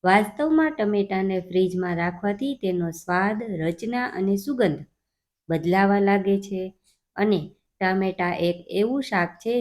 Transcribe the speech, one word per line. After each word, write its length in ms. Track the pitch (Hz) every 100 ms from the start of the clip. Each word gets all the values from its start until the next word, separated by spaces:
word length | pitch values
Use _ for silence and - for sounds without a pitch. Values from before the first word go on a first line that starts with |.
વાસ્તવમાં 680 | - 202 214 - 311 311 311
ટમેટાને 640 | 311 208 208 196 190 190 190
ફ્રીજમાં 540 | 180 180 185 185 180 170
રાખવાથી 580 | 175 175 202 202 269 269
તેનો 340 | 190 180 170
સ્વાદ, 460 | 165 - 180 196 214 226 180
રચના 500 | 160 170 226 247 247
અને 240 | - 190 196
સુગંધ 440 | 196 262 196 147 - _ _ _ _ _ -
બદલાવા 500 | 160 165 190 196 202
લાગે 380 | 196 202 190 196
છે 220 | 196 190 185 _ _ _ _ -
અને 240 | 214 185
ટામેટા 920 | 151 _ _ _ 185 190 190 185 180 -
એક 200 | 175 175 -
એવું 340 | - 214 277
શાક 280 | 262 196 175 -
છે 140 | 226 240